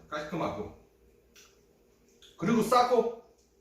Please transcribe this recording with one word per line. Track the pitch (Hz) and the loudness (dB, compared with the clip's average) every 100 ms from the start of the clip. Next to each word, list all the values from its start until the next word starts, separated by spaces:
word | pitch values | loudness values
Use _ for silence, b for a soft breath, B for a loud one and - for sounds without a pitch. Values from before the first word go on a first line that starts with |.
| - | -12
깔끔하고. | 151 151 160 - 196 214 - _ _ _ _ _ - - _ _ _ _ _ _ _ - - | -10 -8 -6 -6 -8 -12 -16 _ _ _ _ _ -20 -20 _ _ _ _ _ _ _ -20 -6
그리고 | 190 226 | 0 2
싸고. | - 247 247 233 233 - - _ _ _ | 4 4 4 2 0 -4 -16 _ _ _